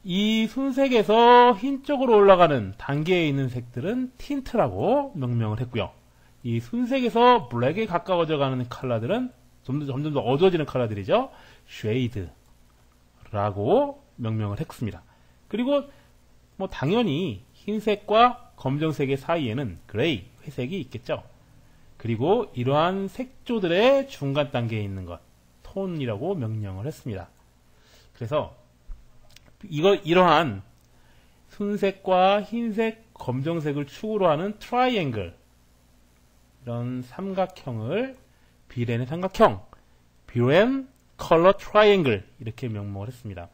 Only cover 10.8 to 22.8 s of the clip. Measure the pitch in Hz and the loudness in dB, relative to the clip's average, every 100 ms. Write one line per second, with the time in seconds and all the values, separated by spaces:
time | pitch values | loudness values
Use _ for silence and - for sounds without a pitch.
10.8 | 117 101 98 208 269 - - - _ - | -2 -4 0 0 0 -12 -20 -20 _ -8
11.8 | 107 123 120 104 82 - _ _ _ _ | -4 -2 -2 -6 -12 -16 _ _ _ _
12.8 | _ _ _ _ - 104 104 98 107 220 | _ _ _ _ -10 -4 -4 -2 2 2
13.8 | 285 277 _ - 113 110 104 101 160 - | 2 -6 _ -8 -6 -4 -4 -6 -10 -8
14.8 | 104 - - _ _ _ _ 214 247 285 | -8 -10 -20 _ _ _ _ -4 0 0
15.8 | 285 - _ _ _ - _ - 190 - | -2 -20 _ _ _ -20 _ -10 -10 -4
16.8 | 131 220 220 139 180 98 - _ - 214 | -2 0 0 -2 -4 -8 -16 _ -6 -4
17.8 | 214 202 - 208 247 240 - - 131 143 | -2 -4 0 4 4 4 -16 -8 -4 -2
18.8 | 160 147 135 135 - 170 127 117 127 85 | -2 -2 -2 -2 -2 -2 -2 -4 -6 -10
19.8 | - 104 160 113 - - - 139 127 190 | -8 -2 -2 -2 -8 -20 -14 -8 -6 -8
20.8 | 139 120 - 143 - - _ - _ - | -10 -14 -8 -8 -8 -20 _ -20 _ -20
21.8 | - - 110 110 147 233 - 123 120 143 | -20 -10 -6 -2 0 0 -2 -4 0 2